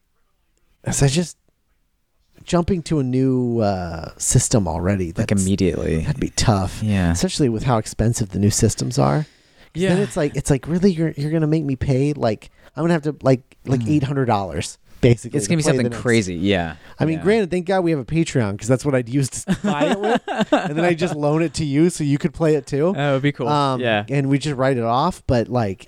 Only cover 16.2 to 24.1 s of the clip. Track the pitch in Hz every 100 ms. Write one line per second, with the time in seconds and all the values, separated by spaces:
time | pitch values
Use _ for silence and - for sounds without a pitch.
16.2 | 92 87 95 95 82 76 - - 151 160
17.2 | 170 226 185 180 170 190 170 156 117 160
18.2 | 165 139 107 101 110 127 147 131 117 131
19.2 | 131 - - 185 208 147 - 202 427 -
20.2 | - 269 202 247 180 151 175 165 175 151
21.2 | 147 156 165 - 151 139 170 - 147 139
22.2 | 165 - 160 151 - 139 165 180 143 135
23.2 | 143 143 139 147 143 131 123 107 107